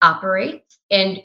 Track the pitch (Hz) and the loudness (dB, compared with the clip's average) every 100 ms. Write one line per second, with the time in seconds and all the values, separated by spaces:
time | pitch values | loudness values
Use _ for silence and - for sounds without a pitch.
0 | 170 156 190 190 247 311 _ _ _ 196 | 2 2 -2 -4 -4 -8 _ _ _ 0
1 | 190 190 | 0 -4